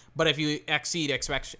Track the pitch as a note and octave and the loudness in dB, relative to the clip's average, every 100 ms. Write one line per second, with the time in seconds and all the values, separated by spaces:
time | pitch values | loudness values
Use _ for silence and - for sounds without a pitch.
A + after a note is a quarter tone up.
0 | - - D#3+ D3 D3+ D3 - D3+ - F3 | -14 0 2 4 0 -2 0 -2 0 -2
1 | D3 B2+ - C3+ - - | 0 0 -2 -4 -6 -6